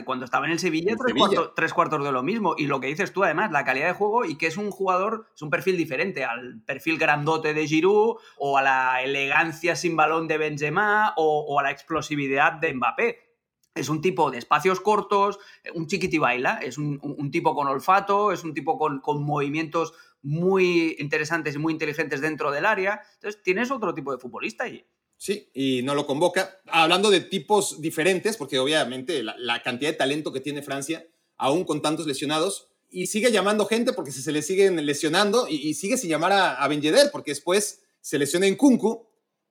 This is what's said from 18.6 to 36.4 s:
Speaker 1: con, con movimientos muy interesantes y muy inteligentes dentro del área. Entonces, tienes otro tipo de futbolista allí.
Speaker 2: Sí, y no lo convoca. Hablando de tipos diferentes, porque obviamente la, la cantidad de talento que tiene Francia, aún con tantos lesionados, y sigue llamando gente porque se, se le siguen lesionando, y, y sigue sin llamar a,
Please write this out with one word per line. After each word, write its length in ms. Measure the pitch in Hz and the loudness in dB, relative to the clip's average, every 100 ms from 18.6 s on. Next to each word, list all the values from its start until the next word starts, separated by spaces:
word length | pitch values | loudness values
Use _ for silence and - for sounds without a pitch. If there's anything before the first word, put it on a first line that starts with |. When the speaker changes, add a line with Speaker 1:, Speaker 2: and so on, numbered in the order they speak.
| 143 156 | -4 0
Speaker 1:
con, 220 | 151 139 | 0 -2
con 200 | - 147 | -2 -2
movimientos 680 | 147 147 143 151 160 170 160 - - _ | 0 -2 0 -2 -2 -2 -4 -6 -20 _
muy 760 | 139 160 180 190 180 175 165 - | -6 0 2 4 4 4 2 -2
interesantes 560 | 143 156 151 165 151 | -2 -2 0 -2 -2
y 40 | 143 | -2
muy 160 | 160 | -2
inteligentes 480 | 156 151 147 147 143 | -2 -2 -2 -4 -2
dentro 280 | 156 151 - | -4 -2 -2
del 140 | 143 | 0
área. 380 | 196 202 190 214 - | 0 0 0 -4 -8
Entonces, 280 | _ 202 208 | _ -12 -8
tienes 280 | - 196 247 | -2 0 0
otro 220 | 269 196 | -2 -4
tipo 180 | 151 135 | -4 -6
de 60 | 175 | -6
futbolista 460 | 123 110 160 - | -8 -10 -10 -8
allí. 200 | 240 123 _ _ _ - | -10 -10 _ _ _ -14
Speaker 2:
Sí, 320 | - 202 - | -6 -6 -8
y 280 | 131 135 127 | -4 -2 0
no 120 | 127 | 0
lo 120 | 143 147 | -2 0
convoca. 520 | 139 175 185 190 - - | 2 2 2 -2 -6 -2
Hablando 440 | 165 165 180 214 | 4 4 4 4
de 100 | 185 | 4
tipos 600 | - 190 - 208 196 - | 2 -6 2 2 2 -4
diferentes, 560 | 156 160 156 185 - - | -6 0 2 2 0 -4
porque 200 | 131 135 | -4 -2
obviamente 640 | 135 156 120 131 127 151 | 2 0 0 -4 -6 -4
la, 120 | 107 107 | -4 -6
la 240 | 123 120 | -4 -4
cantidad 280 | 123 123 147 | -4 -4 -2
de 60 | 160 | -2
talento 360 | 135 151 156 | -2 -2 -4
que 80 | 131 | -8
tiene 220 | 139 143 | -8 -8
Francia, 440 | 143 139 139 160 - _ _ - | -8 -8 -6 -8 -10 _ _ -4
aún 280 | 123 160 | 0 0
con 180 | 170 151 | 0 -2
tantos 240 | 151 156 156 | -2 -2 -4
lesionados, 600 | 131 143 156 185 196 - _ _ | -4 -2 0 0 -4 -12 _ _
y 160 | 180 180 | -8 -4
sigue 220 | 214 240 | 0 2
llamando 360 | 214 196 214 202 | 4 2 2 2
gente 260 | 220 247 | 0 0
porque 180 | 208 143 | -2 -6
se, 120 | 135 | -8
se 100 | 147 | -4
le 100 | 151 | -4
siguen 420 | 147 190 196 170 147 | -2 4 4 4 -2
lesionando, 640 | 143 156 170 208 233 233 | -2 0 2 2 2 0
y, 80 | 151 | -2
y 180 | 151 | -4
sigue 220 | 147 196 254 | -4 -2 -2
sin 100 | 175 | -2
llamar 220 | 151 175 | 0 2
a, 220 | 196 | 2